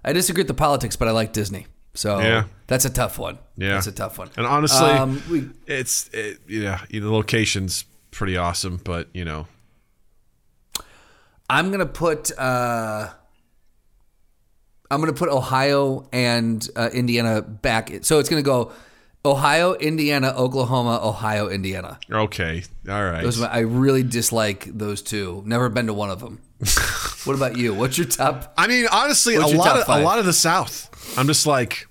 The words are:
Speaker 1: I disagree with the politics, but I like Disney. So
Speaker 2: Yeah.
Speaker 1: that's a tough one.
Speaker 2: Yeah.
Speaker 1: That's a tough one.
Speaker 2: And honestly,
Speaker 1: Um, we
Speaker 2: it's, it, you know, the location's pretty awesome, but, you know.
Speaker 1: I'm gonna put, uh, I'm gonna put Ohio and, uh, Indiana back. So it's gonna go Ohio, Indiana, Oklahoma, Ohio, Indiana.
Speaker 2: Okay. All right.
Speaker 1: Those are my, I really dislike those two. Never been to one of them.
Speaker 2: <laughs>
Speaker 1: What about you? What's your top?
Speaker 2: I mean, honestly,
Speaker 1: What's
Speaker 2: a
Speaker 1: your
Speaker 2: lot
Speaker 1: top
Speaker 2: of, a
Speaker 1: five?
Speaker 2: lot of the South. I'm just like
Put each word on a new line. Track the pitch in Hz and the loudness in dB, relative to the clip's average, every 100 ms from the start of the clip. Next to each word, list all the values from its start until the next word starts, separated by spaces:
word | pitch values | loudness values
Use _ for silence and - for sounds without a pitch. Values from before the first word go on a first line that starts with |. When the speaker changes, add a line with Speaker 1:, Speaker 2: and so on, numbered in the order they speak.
| 135 | 0
Speaker 1:
I | |
disagree | 165 175 170 | 0 0 0
with | 156 | -2
the | |
politics, | 131 151 143 113 - | 0 2 2 -2 -2
but | 113 | 0
I | |
like | 113 110 | 2 0
Disney. | 110 101 95 - - - - | -2 -4 -6 -12 -20 -18 -6
So | 104 101 | -2 0
Speaker 2:
Yeah. | 110 113 101 - - | 2 2 0 -8 -4
Speaker 1:
that's | 127 131 | 0 0
a | |
tough | 127 110 - | 0 -2 -4
one. | 87 - - - | -10 -10 -18 -6
Speaker 2:
Yeah. | 95 | -2
Speaker 1:
That's | 98 95 | -2 -2
a | |
tough | 98 98 - | -6 -8 -8
one. | 90 - | -12 -4
Speaker 2:
And | 120 | 0
honestly, | 147 151 135 135 | 2 4 4 6
Speaker 1:
Um, | 135 131 139 160 | 4 2 -2 -2
we | 170 135 - - | -4 -4 -14 -8
Speaker 2:
it's, | 139 123 - - | -6 -2 -4 -4
it, | 107 107 - - | -8 -8 -10 -8
you | 107 | -4
know, | 101 92 - | -4 -4 -8
the | 107 104 | -6 0
location's | 110 104 117 107 101 95 - - _ _ | 0 2 0 0 0 -4 -6 -8 _ _
pretty | - 98 90 | -6 -4 0
awesome, | 87 - 95 87 | -2 -2 -6 -8
but, | - 85 - | -6 -8 -8
you | 92 85 | -10 -8
know. | 76 76 _ _ _ _ _ _ _ _ _ _ _ _ - - - _ _ _ _ - | -8 -12 _ _ _ _ _ _ _ _ _ _ _ _ -12 -12 -20 _ _ _ _ 0
Speaker 1:
I'm | 135 185 | 0 2
gonna | 196 160 | 0 -2
put, | - 165 156 - - | 0 0 0 -4 -2
uh, | 131 123 120 117 110 107 107 - _ _ _ _ _ _ _ _ _ _ _ _ _ _ _ _ _ | 0 0 0 -2 -2 -6 -8 -14 _ _ _ _ _ _ _ _ _ _ _ _ _ _ _ _ _
I'm | 139 | -2
gonna | 160 | 0
put | 143 170 | 0 0
Ohio | 139 - 131 139 139 139 131 - | 0 0 2 4 4 2 -2 -4
and, | 123 123 117 113 113 - - | 0 2 2 2 -2 -4 -4
uh, | 117 | -2
Indiana | 123 123 117 117 110 | 0 2 2 2 0
back. | 107 107 135 113 110 101 | -2 -4 0 0 -2 -6
So | - 156 | 2 2
it's | 135 | 4
gonna | 160 | 0
go | 139 127 113 - - _ _ _ 143 | 2 2 0 -8 -20 _ _ _ 0
Ohio, | 139 147 156 175 | 2 4 4 2
Indiana, | 185 151 156 147 143 131 127 | 2 -2 0 0 2 0 2
Oklahoma, | 123 135 123 127 120 117 | 0 0 0 2 2 0
Ohio, | 107 98 110 107 104 | 0 -2 -2 -2 -2
Indiana. | 98 95 95 90 - - | -2 -4 -6 -8 -14 -4
Speaker 2:
Okay. | 110 107 - 85 82 - - - | -2 -2 -2 -4 -4 -8 -14 -6
All | 101 | -2
right. | 95 82 | -2 0
Speaker 1:
Those | 82 113 | -2 -2
are | 117 | -2
my, | |
I | 120 | 0
really | 113 120 135 131 | 0 4 4 4
dislike | 127 120 110 117 107 95 98 | 2 0 0 0 0 -2 -10
those | 107 104 101 | -8 -6 -6
two. | - 107 95 92 104 | -6 -6 -6 -8 -2
Never | 120 123 | 0 2
been | 120 113 | 0 -2
to | |
one | 104 101 | -2 -4
of | 95 | -6
them. | 123 110 - - | -10 -16 -20 -4
Speaker 2:
<laughs> | 107 - - - - - - | 2 2 2 -4 -6 -6 -2
Speaker 1:
What | 139 | 0
about | 127 123 | 0 0
you? | 120 | 0
What's | 101 127 151 | 0 -2 0
your | 170 | -2
top? | - 135 131 - - | 0 0 -2 -6 -2
Speaker 2:
I | 196 | 2
mean, | 247 233 | 2 4
honestly, | 196 285 - 240 220 | 2 4 2 4 4
Speaker 1:
What's | 151 | 4
Speaker 2:
a | 160 | 6
Speaker 1:
your | |
Speaker 2:
lot | 170 | 6
Speaker 1:
top | 131 | 4
Speaker 2:
of, | |
a | - | 4
Speaker 1:
five? | 147 156 | 4 4
Speaker 2:
lot | 220 | 4
of | 190 | 2
the | |
South. | 165 165 180 151 - - - - - | 2 2 2 0 -8 -14 -18 -8 0
I'm | 139 | 2
just | 151 151 | 2 2
like | 135 117 - - | 2 0 -6 -12